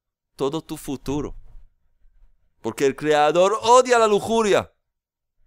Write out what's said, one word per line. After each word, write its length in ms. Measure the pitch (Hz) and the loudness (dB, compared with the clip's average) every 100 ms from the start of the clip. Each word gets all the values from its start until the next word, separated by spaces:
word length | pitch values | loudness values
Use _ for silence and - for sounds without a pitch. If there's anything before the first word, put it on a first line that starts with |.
| _ _ _ - | _ _ _ -6
todo 260 | 135 160 | -6 -6
tu 140 | - 160 | -8 -12
futuro. 600 | - 131 - 147 110 - - - - _ _ _ _ _ _ _ _ _ | -10 -10 -8 -8 -8 -12 -18 -20 -20 _ _ _ _ _ _ _ _ _
Porque 260 | 110 - 139 | -10 -2 -2
el 80 | |
Creador 640 | 131 147 147 147 160 190 214 | -2 0 2 2 2 2 2
odia 380 | 220 254 247 240 | 4 4 4 2
la 80 | 220 | 2
lujuria. 680 | 202 196 226 214 151 101 _ _ _ _ _ _ _ | 0 0 0 2 0 -2 _ _ _ _ _ _ _